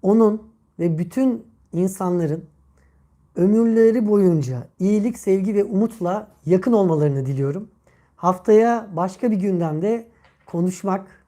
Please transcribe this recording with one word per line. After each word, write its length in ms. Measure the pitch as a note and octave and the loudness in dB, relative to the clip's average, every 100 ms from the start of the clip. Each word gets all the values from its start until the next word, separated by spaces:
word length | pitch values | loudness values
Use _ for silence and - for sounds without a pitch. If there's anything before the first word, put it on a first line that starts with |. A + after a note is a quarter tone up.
Onun 400 | F#3 A3 A3 G#3+ - _ _ - | 2 4 4 2 -10 _ _ -4
ve 200 | E3+ D#3 | -2 -2
bütün 480 | E3+ B3+ C4 A3+ - _ _ | -4 -2 0 -2 -10 _ _
insanların 720 | E3+ F#3+ F#3+ F#3 F3 D#3+ E3 F#3+ _ _ _ _ _ _ _ _ - | -4 -4 -2 -4 -2 -2 -4 -10 _ _ _ _ _ _ _ _ -2
ömürleri 720 | F3+ A3 A#3 A3+ A3+ A3+ G#3 | 2 2 2 4 4 4 2
boyunca 580 | G#3 F#3 E3 B2+ B2+ - _ | 2 4 2 -2 -8 -12 _
iyilik, 400 | F#3 G#3 G#3+ A#3+ | 0 0 -2 -4
sevgi 360 | - F#3+ G3 | -2 0 0
ve 100 | G3+ | -2
umutla 640 | G3+ F#3+ A3+ - F3 G3 G#3+ _ - | 0 0 -2 -2 -4 -4 -8 _ 0
yakın 260 | F3+ F#3 | 0 2
olmalarını 540 | A3+ F#3+ D#3 D3 C#3 C3 | 2 2 2 0 -2 -4
diliyorum. 440 | C3+ C#3 D3 A3 _ _ _ _ _ | -4 -4 -6 -12 _ _ _ _ _
Haftaya 720 | F3 F#3 - G#3+ A3+ A#3 A3 E3 | -2 -2 4 4 4 0 -6 -6
başka 340 | F#3 F#3+ B3 | -6 -4 -2
bir 60 | G#3+ | -2
gündemde 720 | G3 F3+ E3 D#3 G3 A#3 A3+ _ _ _ _ | -2 -2 -2 -2 -2 -4 -6 _ _ _ _
konuşmak 600 | F3 F3+ F3+ G3 F#3+ F#3+ - | -4 -4 -4 -4 -6 -6 -20